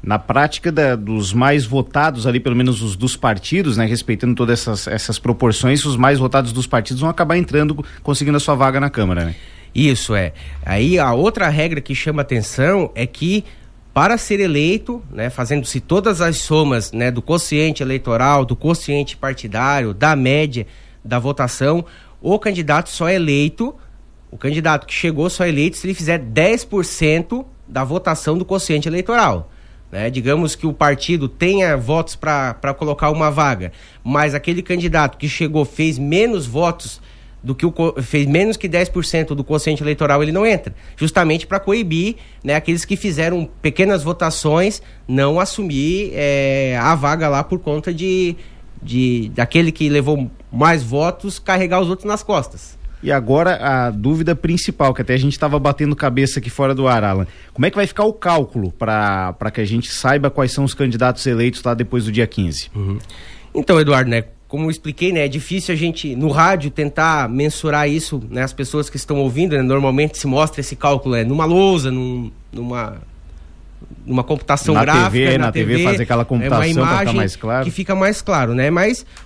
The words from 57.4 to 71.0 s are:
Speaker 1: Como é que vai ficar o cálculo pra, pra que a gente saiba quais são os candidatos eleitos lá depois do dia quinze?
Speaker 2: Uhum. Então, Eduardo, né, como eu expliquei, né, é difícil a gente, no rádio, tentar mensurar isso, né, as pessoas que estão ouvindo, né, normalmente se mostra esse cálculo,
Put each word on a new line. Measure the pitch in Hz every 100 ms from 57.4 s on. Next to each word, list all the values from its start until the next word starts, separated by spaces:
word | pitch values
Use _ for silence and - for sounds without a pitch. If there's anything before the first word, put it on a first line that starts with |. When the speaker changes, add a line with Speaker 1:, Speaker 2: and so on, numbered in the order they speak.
| -
Speaker 1:
Como | -
é | 151
que | 202
vai | 202
ficar | -
o | 208
cálculo | 214 180 165 127 120 92
pra, | - 110 107 104 95 92
pra | 85 107
que | -
a |
gente | 104 113 117
saiba | - 135 143 139
quais | 135 127
são | -
os | 139
candidatos | - 139 113 127 - 135
eleitos | 117 120 -
lá | 123
depois | 117 113 123
do | 107
dia | 107 113
quinze? | - 90 76 - 107
Speaker 2:
Uhum. | 98 98 - - - - -
Então, | - 254 165
Eduardo, | 151 135 127
né, | 117 113 - -
como | 143 160
eu |
expliquei, | 160 156 139 180
né, | 170
é | 143
difícil | 143 - 185 175
a | 165
gente, | 170 160 151
no | 123 151
rádio, | 139 170 190 143
tentar | - 143 151 160 151 120
mensurar | 123 151 - 156 147 147
isso, | 156 160 139 113
né, | 117
as | 135
pessoas | - 131 147 143
que | 135
estão | - 143
ouvindo, | 135 123 180 147
né, |
normalmente | 127 135 139 131 151 -
se | 143
mostra | 131 156 -
esse | 131 139
cálculo, | 143 139